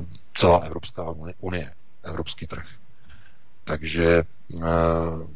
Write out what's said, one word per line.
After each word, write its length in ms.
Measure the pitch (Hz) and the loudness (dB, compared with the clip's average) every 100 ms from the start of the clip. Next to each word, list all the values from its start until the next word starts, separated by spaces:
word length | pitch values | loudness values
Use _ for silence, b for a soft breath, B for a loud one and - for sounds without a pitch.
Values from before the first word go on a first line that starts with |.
| 85 - - - | -2 -8 -6 4
celá 220 | 95 85 | 8 8
Evropská 460 | 78 - - - | 6 -4 -6 -6
uni-, 300 | 85 80 80 - | -4 -4 -6 -6
unie, 320 | 95 90 - - - - | -2 -2 -4 -8 -8 -8
evropský 440 | - 80 - - - | -6 -4 -4 -6 -6
trh. 180 | - - - - - b b b b b - | -6 -8 -8 -8 -8 b b b b b -8
Takže, 600 | - 76 80 85 82 85 82 - - 85 | -4 -4 -2 4 6 6 4 -2 -6 -2
eh, 60 | 82 82 82 82 82 82 80 | 2 4 4 4 0 -2 -6